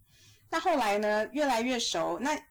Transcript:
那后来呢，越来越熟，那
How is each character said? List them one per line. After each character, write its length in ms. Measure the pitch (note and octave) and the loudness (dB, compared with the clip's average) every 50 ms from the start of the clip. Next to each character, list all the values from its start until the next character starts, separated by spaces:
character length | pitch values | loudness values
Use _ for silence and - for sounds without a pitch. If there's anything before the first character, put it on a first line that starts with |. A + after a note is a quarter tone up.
| _ _ _ _ - - - _ - - | _ _ _ _ -20 -20 -20 _ -10 -6
那 100 | E4+ E4 | -6 0
后 160 | - F#4+ D#4+ | 2 2 2
来 220 | C4+ A3+ G#3 G3+ G#3 | 2 2 2 2 2
呢， 280 | G#3+ G#3 G#3 G#3+ A3 G#3+ | 2 2 0 0 -2 -2
越 140 | B3 D4 D4 | -2 0 0
来 160 | C4+ A#3+ A3+ | 2 2 0
越 180 | A#3 C4 C4 A#3+ | 0 0 -2 -2
熟， 400 | - - - E3+ E3 E3 E3+ F3 | -2 -2 -2 -2 -2 -2 -2 -2
那 180 | A#3 D4 D4+ D4 - - | -2 -2 -2 -4 -6 -10